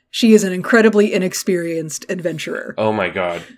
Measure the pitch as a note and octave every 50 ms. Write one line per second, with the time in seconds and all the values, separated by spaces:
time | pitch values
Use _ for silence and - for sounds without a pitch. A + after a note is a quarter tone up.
0 | _ _ - - B3 A3 A3 G#3+ G3 F#3 F3+ F#3 - - B3 A3+ G#3+ A3+ G#3 G#3
1 | G#3 G#3+ - F#3+ F#3 F#3 - - - G#3 F#3 E3+ E3+ E3+ E3 E3 D#3 D#3 - -
2 | - - G#3 F3+ D#3+ E3+ D#3+ D3 - - - - - - - - A2 A2 G#2+ G#2
3 | F#2 E2+ - F#2+ F2+ F2 E2+ E2+ E2+ - -